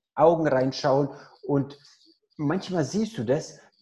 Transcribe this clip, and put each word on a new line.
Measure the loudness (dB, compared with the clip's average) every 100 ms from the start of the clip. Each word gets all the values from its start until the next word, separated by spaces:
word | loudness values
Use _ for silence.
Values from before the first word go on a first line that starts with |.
| _
Augen | 4 4 4 2
reinschauen | 2 0 0 0 2 0 -4 -20 _
und | -2 -2 -2 -8 _ _ _ _ _ -6
manchmal | -4 -4 -4 -4
siehst | -2 -2 -4 -4
du |
das, | -2 -2 -4 -18 -20 _